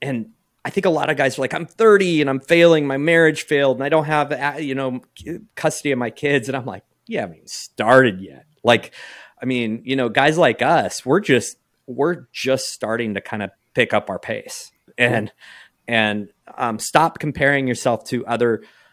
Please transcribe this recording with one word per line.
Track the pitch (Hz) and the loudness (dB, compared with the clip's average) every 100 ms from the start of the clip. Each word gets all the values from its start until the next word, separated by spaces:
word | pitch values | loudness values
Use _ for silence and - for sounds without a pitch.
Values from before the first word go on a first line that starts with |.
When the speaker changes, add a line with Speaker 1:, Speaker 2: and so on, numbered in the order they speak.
Speaker 1:
and | 139 120 110 _ _ _ | -6 -6 -8 _ _ _
I | - | -6
think | 202 185 | -2 0
a | |
lot | 156 143 | 0 -2
of | 139 | 0
guys | 135 139 | -2 -2
are | |
like, | 131 | -4
"I'm | 160 170 | -6 -8
thirty | - 220 202 185 156 | 2 6 6 4 2
and | 139 | 0
I'm | 135 | -2
failing. | - 170 170 156 143 | 2 6 6 6 2
My | 135 | -2
marriage | 156 165 160 151 | 2 4 4 2
failed | - 147 139 123 | 0 2 2 0
and | |
I | 143 | 0
don't | 160 147 | 0 2
have, | 151 143 | 0 0
uh, | 131 143 143 | -2 -4 -4
you | 143 | -6
know, | 135 131 123 - - | -4 -4 -6 -12 -16
c-, | - - - | -12 -12 -14
custody | - 156 - 147 | -4 -4 -2 -2
of | 127 | -2
my | 117 | -4
kids." | - 147 143 117 | -4 -2 -2 -2
And | 131 | -6
I'm | 120 | -8
like, | 95 - _ - | -14 -16 _ -10
"You | 220 | -8
haven't | 95 80 | -8 -12
even | - | -16
started | - - - 110 131 123 92 | -16 -12 -2 6 6 6 2
yet." | 95 67 _ _ | -10 -20 _ _
Like, | 117 117 - - - - - - | 2 2 0 -18 -20 -20 -20 -10
I | 123 | -4
mean, | 123 113 117 | -4 -4 -6
you | 123 135 | -4 -2
know, | 120 | 0
guys | 120 147 156 | 2 2 4
like | 139 110 | 2 2
us, | 127 165 95 - 127 | 2 2 0 -4 -2
we're | 175 | 0
just, | 214 123 - - _ _ - | 2 2 0 -12 _ _ -10
we're | 123 156 160 123 | -4 -4 -4 -12
just | - 127 131 - | -6 -2 -2 -4
starting | - 110 117 113 | -8 -6 -4 -4
to | 98 | -6
kind | - 107 | -8 -8
of | 98 - _ | -8 -12 _
pick | 123 113 | -2 0
up | 107 - | 0 -4
our | 92 | -8
pace. | - 110 - - - _ _ - | -8 -10 -12 -18 -18 _ _ 0
And, | 120 117 107 _ - - - _ - | 0 0 -4 _ -20 -20 -20 _ -4
Speaker 2:
Yeah. | 113 107 | 0 0
Speaker 1:
and, | 104 98 _ - - | -2 -8 _ -16 -6
um, | 120 110 | -4 -4
stop | - 151 160 - | 0 0 0 -2
comparing | 151 - 143 143 127 | -8 -2 0 0 -2
yourself | 113 131 113 - | -2 -2 -2 -4
to | 123 113 | -8 -4
other | 117 120 107 - _ _ | -2 0 -2 -6 _ _